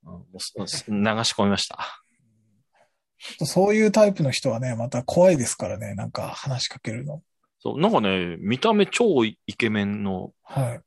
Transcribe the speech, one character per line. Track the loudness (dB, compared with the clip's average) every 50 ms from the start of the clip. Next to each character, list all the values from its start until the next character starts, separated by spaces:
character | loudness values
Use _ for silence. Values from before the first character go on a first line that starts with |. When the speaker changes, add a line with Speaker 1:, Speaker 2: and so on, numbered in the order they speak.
| _
Speaker 1:
う | -18
ん。 | -20
Speaker 2:
う | -20
ん、 |
も | -20 _ -14
う | -12
す-、 | -12 -12 _ -10 -10
す-、 | -8 -8 -10 -6 -4
流 | -2 0 2 2 2 0 0
し | -2 0
込 | 2 2
み | 2
ま | 2 0
し | -2 -6
た。 | -6 -10 -12 -12 -12 -18 _ _ _ _ _ _ _ _ _ _ _ _ _ _ _ _ _ _ _ _ _ _ _ _ -18 -18 -8 -8 -6
Speaker 1:
そ | -2 2 2 4 4
う | 4
い | 4 4
う | 4
タ | 6 6 6 6
イ | 4
プ | 2 0
の | 0
人 | 0 0 -2 -2
は | -2 -2
ね、 | -4 -4 -4
ま | -4 -6 -4
た | -4 -4 -4
怖 | 0 4 6 8 8
い | 6 4
で | 0
す | -2 -4
か | -6 -6 -8
ら | -6 -8
ね、 | -8 -10 -8
な | -8 -10 -8
ん |
か | -8 -8 -8 -8
話 | -10 -10 -8 -6 -4 -4 -4
し | -6
か | -8 -8
け | _ -8
る | -8 -8 -8
の。 | -10 -12 -12 _ _ _ _ _ _ _ _
Speaker 2:
そ | _ -6 -2
う、 | 0
な | 0 2
ん |
か | 2 2
ね、 | 2 2 0 0 -2 -4 -6 -6
見 | -2 -2 -2 0
た | 2 2 4
目 | 4 2 2
超 | 2 2 2 4 4 4 2
イ | 2 0 _ _ -12 -6
ケ | _ -2 0
メ | 0 0 0
ン | -2 -2 -4 -4
の、 | -4 -4 -4 -6 -10 _ _
Speaker 1:
は | _ -8 -4 -4 -2 -2 -4
い。 | -8 _